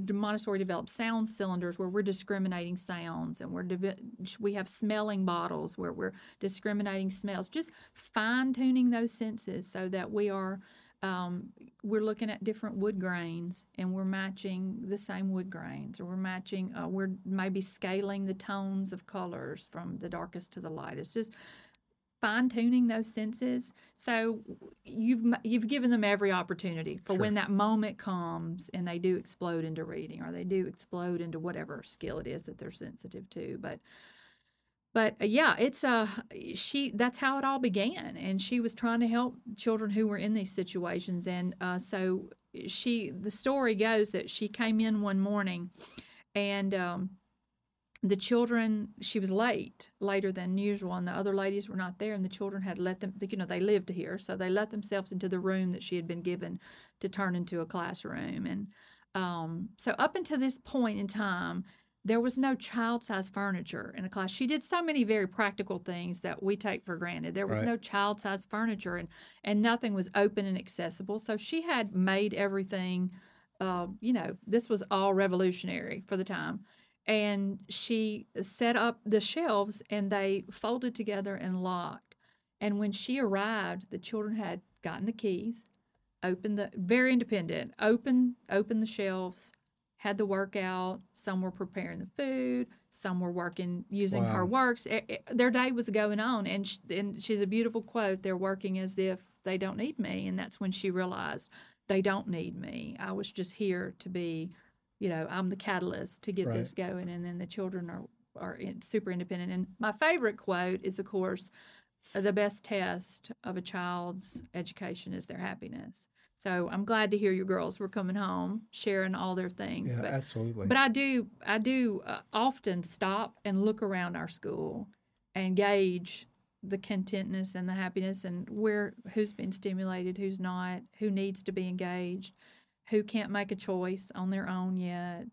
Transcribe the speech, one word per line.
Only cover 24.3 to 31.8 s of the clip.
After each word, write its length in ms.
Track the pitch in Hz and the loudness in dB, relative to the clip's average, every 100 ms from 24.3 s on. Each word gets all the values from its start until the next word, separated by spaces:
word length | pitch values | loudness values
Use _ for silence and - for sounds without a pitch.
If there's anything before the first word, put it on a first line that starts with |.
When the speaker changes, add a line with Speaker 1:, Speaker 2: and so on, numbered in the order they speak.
| 220 - - - - | 0 -6 -14 -16 -20
Speaker 1:
you've 400 | - - 226 247 | -8 0 4 6
m-, 160 | 233 247 | 6 4
you've 240 | 220 240 220 | 4 2 4
given 240 | 277 247 | 4 6
them 120 | 240 | 6
every 280 | 208 202 202 | 6 6 6
opportunity 640 | 185 180 180 185 165 156 160 | 4 2 -2 -2 -2 -4 -4
for 80 | - | 0
Speaker 2:
Sure. 80 | 190 | 2
Speaker 1:
when 140 | 214 208 | 4 4
that 160 | - | 4
moment 480 | 196 208 220 214 - | 4 6 4 2 -2
comes 680 | - 180 170 165 165 175 - | -4 -2 -2 -4 -4 -6 -6
and 180 | 180 175 | -4 -2
they 100 | 175 | 0
do 200 | 185 180 | 2 2
explode 460 | - - 175 165 | -2 -4 -2 0
into 200 | 160 160 | -2 -4
reading, 400 | 160 160 - 165 | -4 -6 -8 -8
or 80 | 160 | -8
they 140 | 175 180 | -6 0
do 200 | 190 180 | 2 2
explode 560 | 185 - 180 175 175 | -4 -8 -4 -2 -2
into 180 | 170 160 | -2 -4
whatever 440 | 170 175 156 147 | -4 -4 -6 -8